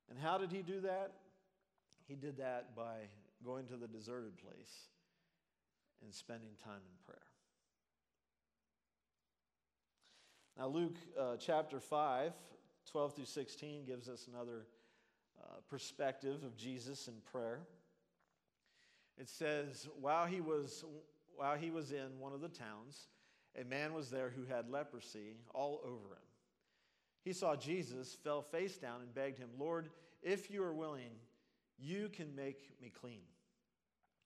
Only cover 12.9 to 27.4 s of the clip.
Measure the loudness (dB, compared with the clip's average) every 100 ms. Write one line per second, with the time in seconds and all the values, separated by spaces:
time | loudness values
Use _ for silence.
12.9 | 4 4 2 -4 -2 -2 -4 -6 -6 -4
13.9 | -4 -4 -8 -8 -6 -4 -4 -8 -18 -20
14.9 | -20 _ _ _ -18 -14 -14 -8 -6 -6
15.9 | 2 2 2 -2 -2 -4 -6 -4 -4 -4
16.9 | -6 -6 -10 -6 -2 0 -2 -6 -16 -20
17.9 | _ _ _ _ _ _ _ _ _ -20
18.9 | -20 _ -14 -10 0 4 4 2 -4 -10
19.9 | -2 6 6 6 4 4 4 2 -4 -10
20.9 | -12 -14 -20 _ 0 2 4 2 0 0
21.9 | -2 -2 -4 -6 -4 -6 -6 -8 -8 -10
22.9 | -14 -16 _ -20 -20 _ -6 0 2 2
23.9 | 0 0 0 0 0 0 0 2 0 -2
24.9 | -6 -8 -8 -8 -10 -6 2 2 2 -2
25.9 | -6 -8 -12 -16 -20 _ _ _ _ _
26.9 | _ _ _ -2 4